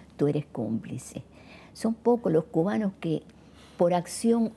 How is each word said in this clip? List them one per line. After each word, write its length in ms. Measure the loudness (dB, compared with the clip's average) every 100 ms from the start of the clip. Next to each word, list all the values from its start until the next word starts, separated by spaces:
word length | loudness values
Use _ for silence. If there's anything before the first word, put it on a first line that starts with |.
| -16 -2
tú 120 | 0
eres 180 | 0 -6
cómplice. 720 | -6 -4 -4 -6 -12 -12 -14 -16 -20 -20 -20 -20
Son 220 | -4 -4
pocos 380 | 0 2 2 2
los 120 | 0
cubanos 480 | 2 0 0 0 -2 -4
que, 220 | -4 -4 -6 -20 -20 -20 -10 2
por 160 | 2
acción 580 | 2 -2 -2 2 2 0